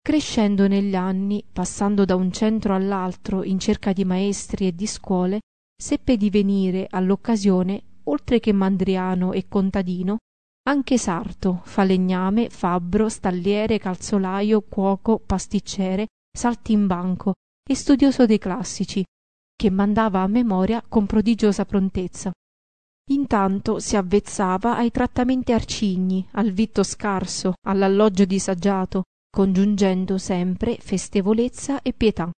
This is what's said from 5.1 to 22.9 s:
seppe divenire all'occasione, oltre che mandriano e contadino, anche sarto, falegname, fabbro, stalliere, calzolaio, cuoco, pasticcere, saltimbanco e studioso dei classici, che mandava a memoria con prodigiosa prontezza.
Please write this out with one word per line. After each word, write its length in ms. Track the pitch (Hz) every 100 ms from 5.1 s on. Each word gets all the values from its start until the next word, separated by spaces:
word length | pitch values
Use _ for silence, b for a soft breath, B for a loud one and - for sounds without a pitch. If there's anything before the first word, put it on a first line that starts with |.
| 185 180 208 - _ _ _
seppe 400 | - 285 - 247
divenire 720 | 208 196 196 196 190 185 190
all'occasione, 960 | 185 185 196 - 220 196 185 185 202 - -
oltre 340 | - 294 - 240
che 140 | 220
mandriano 800 | 202 190 190 185 190 185 185 180
e 160 | 190 185
contadino, 680 | 202 190 196 180 175 185 214 _ _ _ _ -
anche 300 | 285 262 247
sarto, 640 | - 170 170 175 190 180
falegname, 840 | - - 190 190 185 185 185 208 233
fabbro, 600 | - 185 180 175 202 220
stalliere, 720 | - 196 180 175 208 214 214
calzolaio, 840 | 196 180 - 208 190 196 208 214
cuoco, 560 | - - 190 196 - 226
pasticcere, 880 | - 190 - 202 - - 190 190 214 _ _
saltimbanco 1000 | - 240 233 - 214 202 175 185 180 - 185 _ _ -
e 60 |
studioso 500 | 269 - 277 277 254
dei 140 | 240 208
classici, 680 | 196 175 175 - 196 - 185 _ _ _ _ _
che 80 | 214
mandava 540 | 190 202 214 220 185
a 40 | 190
memoria 560 | 220 240 185 190 214 -
con 160 | 226
prodigiosa 640 | 202 220 208 226 214 202 196
prontezza. 680 | 202 190 190 180 - 196 180 _ _ _ _ _